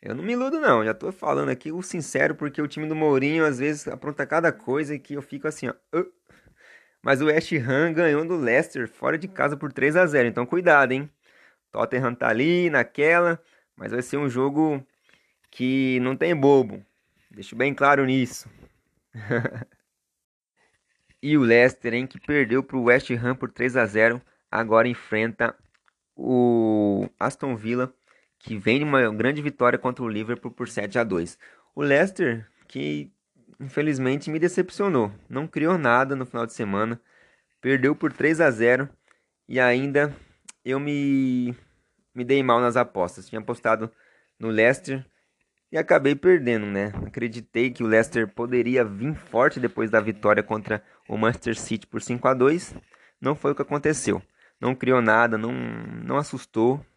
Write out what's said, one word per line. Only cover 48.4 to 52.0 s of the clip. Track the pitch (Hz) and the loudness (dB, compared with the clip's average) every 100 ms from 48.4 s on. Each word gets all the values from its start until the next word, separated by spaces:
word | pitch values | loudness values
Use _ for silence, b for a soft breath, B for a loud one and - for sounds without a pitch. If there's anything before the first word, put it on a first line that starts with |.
| 120 123 117 127 | -2 0 2 2
vir | 113 98 123 | 0 -2 -6
forte | 151 - 113 139 - | -6 -4 2 2 2
depois | 120 - 110 | -6 -2 0
da | 110 | 2
vitória | 107 104 104 104 | 0 -2 2 2
contra | 104 107 104 107 b b _ | 2 -4 -4 -6 b b _
o | 107 | -2
Manchester | 110 113 - 113 | 0 0 -4 -6
City | - 110 - | -6 -8 -6
por | 113 | -12